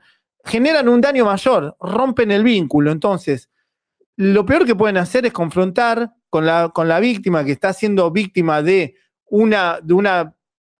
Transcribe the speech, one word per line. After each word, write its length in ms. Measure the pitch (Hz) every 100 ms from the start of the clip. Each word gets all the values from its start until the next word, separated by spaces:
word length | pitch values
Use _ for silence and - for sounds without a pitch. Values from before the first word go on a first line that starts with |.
| _ _ _ _
generan 440 | - 226 285 311 240
un 120 | 240
daño 240 | 277 262
mayor, 520 | 214 196 262 208 147 -
rompen 520 | 175 214 262 247 214
el 100 | 202
vínculo. 480 | 233 214 147 151 147
Entonces, 580 | 160 202 185 - 131 - _ _ _ _ _ _ -
lo 280 | 196 202
peor 220 | 202 311 254
que 80 |
pueden 220 | 196 214 190
hacer 280 | 175 254
es 80 | 240
confrontar 800 | - 165 175 185 180 233 226 233 _ -
con 160 | 160 160
la, 240 | 170 170
con 140 | 170 165
la 100 | 165
víctima 460 | 240 208 190 165
que 80 | 139
está 200 | 135 196
siendo 380 | 190 214 196 170
víctima 500 | 180 190 180 160 151
de 340 | 156 190 147 _ _ _ -
una, 520 | 208 220 208 180 165
de 120 | 160
una, 400 | 180 202 180 160 _ _ _ _ _